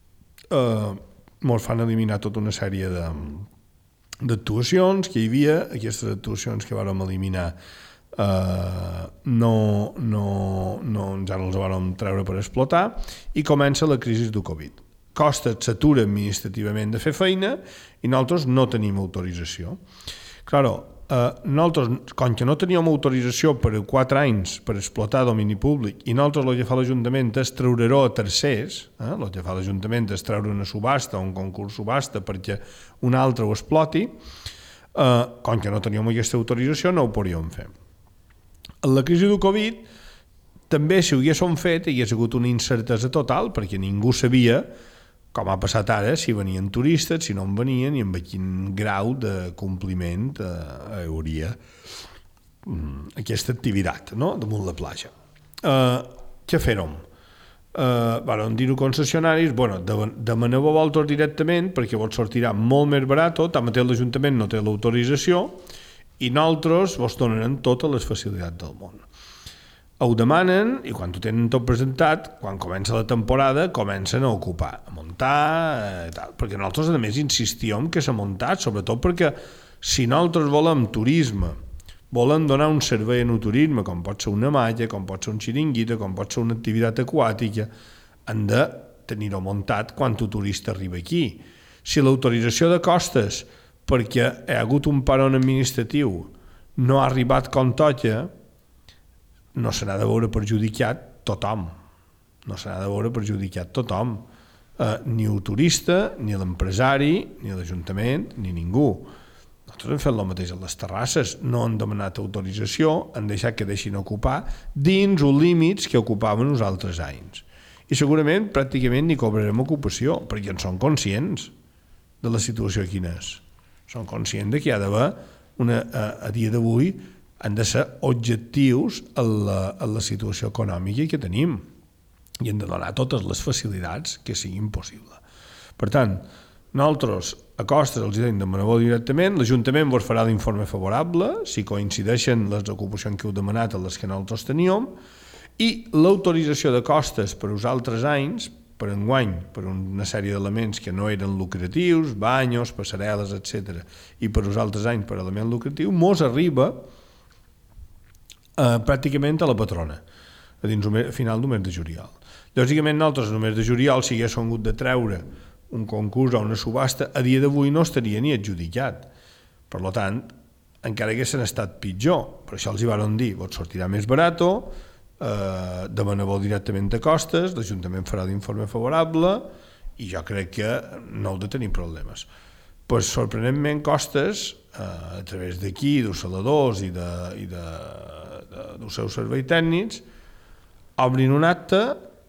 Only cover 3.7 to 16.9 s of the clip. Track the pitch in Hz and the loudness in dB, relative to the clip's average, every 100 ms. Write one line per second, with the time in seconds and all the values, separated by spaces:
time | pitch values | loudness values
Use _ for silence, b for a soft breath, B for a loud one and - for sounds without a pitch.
3.7 | _ _ _ _ - 127 107 - 110 120 | _ _ _ _ -6 -4 -2 -2 -2 2
4.7 | 185 185 196 185 117 110 131 147 160 208 | 4 4 2 0 0 2 4 4 2 0
5.7 | 117 110 107 113 104 113 104 120 107 - | -6 -6 -4 -4 -6 -6 -6 -4 -6 -4
6.7 | 107 98 95 95 95 95 92 85 B B | -4 -2 -2 -2 -2 -2 -2 -4 B B
7.7 | B B B _ - 101 95 92 92 92 | B B B _ -2 2 2 2 0 -2
8.7 | 90 90 87 87 - - 117 117 110 107 | -4 -6 -6 -10 -8 0 4 4 4 4
9.7 | 104 104 - 117 107 101 98 95 95 95 | 2 0 -4 -2 0 0 0 -2 -2 -2
10.7 | 95 131 107 98 95 95 95 92 95 95 | -4 -4 -4 -4 -4 -4 -4 -2 -2 0
11.7 | 92 92 92 101 95 95 95 101 123 131 | 0 -2 -2 -2 -2 -2 -4 -2 -2 2
12.7 | 170 214 B B B B - 147 143 139 | 2 2 B B B B -2 2 4 4
13.7 | 139 156 131 120 110 117 107 87 78 73 | 2 2 2 2 0 0 -2 -4 -8 -12
14.7 | - - _ _ - 151 143 123 107 - | -18 -20 _ _ 2 2 2 -2 -2 -2
15.7 | 107 147 139 104 101 101 98 95 101 104 | 2 4 6 4 2 0 -4 -6 -4 -2
16.7 | 107 107 | -2 -2